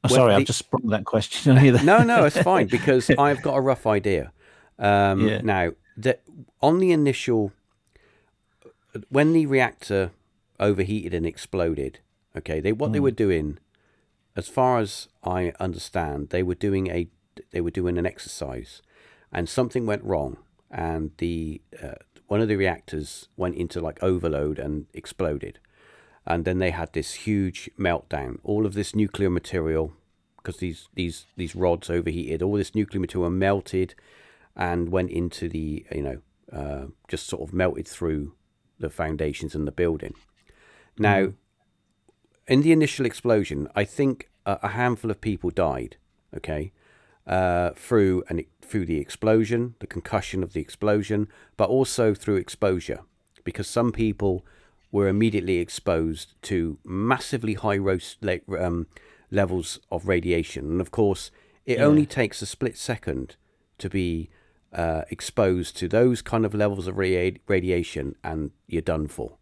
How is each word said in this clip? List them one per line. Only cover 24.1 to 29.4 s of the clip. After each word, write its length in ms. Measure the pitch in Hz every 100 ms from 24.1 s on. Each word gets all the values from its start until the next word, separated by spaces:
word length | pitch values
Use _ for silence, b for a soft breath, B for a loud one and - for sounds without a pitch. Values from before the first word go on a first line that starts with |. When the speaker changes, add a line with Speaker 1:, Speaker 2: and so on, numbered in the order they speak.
| 92 85 73 73 76
Speaker 2:
and 280 | 69 76 71
exploded. 680 | 80 - - 87 73 - - b b b b b b -
And 160 | 85
then 140 | 82 92
they 140 | 92
had 200 | 85 82
this 200 | 80 78
huge 560 | - - 104 92 87 - -
meltdown. 600 | 92 85 - 76 65 -
All 220 | - 104 107
of 80 |
this 220 | 98 101 107
nuclear 340 | 104 - 98
material, 640 | 87